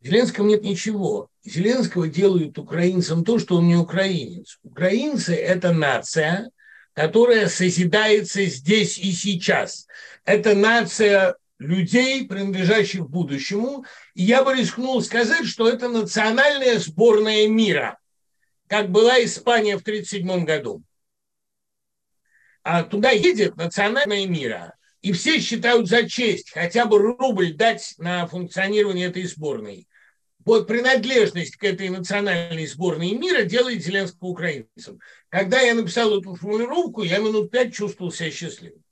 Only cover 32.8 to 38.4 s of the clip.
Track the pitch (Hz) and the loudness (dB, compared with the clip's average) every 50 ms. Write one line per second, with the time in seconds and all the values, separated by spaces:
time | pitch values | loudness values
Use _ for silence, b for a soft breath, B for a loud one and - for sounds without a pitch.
32.8 | 180 180 156 151 170 180 208 247 311 370 359 269 214 170 175 240 247 254 240 196 | -4 -4 -2 -2 -4 -4 -4 -4 -2 -2 0 0 0 0 0 0 0 0 -2 -6
33.8 | - 170 190 196 196 180 - _ 180 185 175 - 170 170 151 131 113 _ _ - | -6 -4 -4 -4 -4 -4 -8 _ -10 -10 -8 -6 -6 -6 -6 -6 -12 _ _ -20
34.8 | - - - b b b b b b b - 180 196 185 214 262 254 240 233 233 | -20 -20 -20 b b b b b b b -4 -4 -2 2 2 2 4 4 2 0
35.8 | 220 170 - 233 233 220 214 196 180 190 180 170 170 202 208 220 233 240 285 349 | -2 -2 -2 0 0 2 0 0 -2 -6 -14 -12 -6 -4 -4 -2 -2 -2 -2 -2
36.8 | 349 - - 220 196 165 175 202 220 220 220 214 208 - - 247 254 240 - - | -2 -4 -4 -6 -4 -2 0 0 0 0 0 -2 -2 -2 0 -2 -2 -2 -2 -6
37.8 | 208 202 - _ 180 175 160 - 170 156 139 - | -8 -8 -8 _ -10 -10 -8 -6 -8 -8 -8 -8